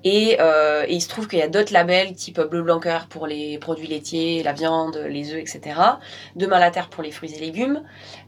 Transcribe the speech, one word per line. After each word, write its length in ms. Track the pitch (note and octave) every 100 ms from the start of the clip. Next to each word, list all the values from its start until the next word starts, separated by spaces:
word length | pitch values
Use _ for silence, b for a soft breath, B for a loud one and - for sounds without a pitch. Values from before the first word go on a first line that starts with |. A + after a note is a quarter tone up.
Et, 340 | F#3 G#3 G#3+ -
euh, 460 | D#3+ D#3 D3+ D3+ D3
et 60 |
il 80 | E3+
se 60 | -
trouve 180 | - G#3+
qu'il 100 | F3+
y 40 |
a 60 | D#3
d'autres 260 | F#3 G#3
labels, 400 | F#3+ E3+ F3+ F#3+
type 260 | F#3 - -
Bleu 220 | D#3 E3+
Blanc 180 | E3 E3+
Cœur 280 | E3+ E3 -
pour 180 | D#3+ D#3
les 320 | D3+ D3+ D3+
produits 280 | D#3+ D#3+ D#3
laitiers, 560 | D3+ D3 E3 E3 E3
la 120 | D#3
viande, 440 | C#3+ D#3+ E3 D#3+ D#3 D3+
les 240 | C#3+ D3
œufs, 80 | D#3
et 40 | -
cetera. 540 | D3 D3+ D3+ G3+ B3+ B B B
Demain 240 | - F#3+ F#3
la 120 | F3
Terre 180 | F3+ E3+
pour 140 | -
les 80 | D#3
fruits 240 | D3+ D#3+
et 40 | D3+
légumes. 440 | D#3+ E3 B3+ D4 - B B B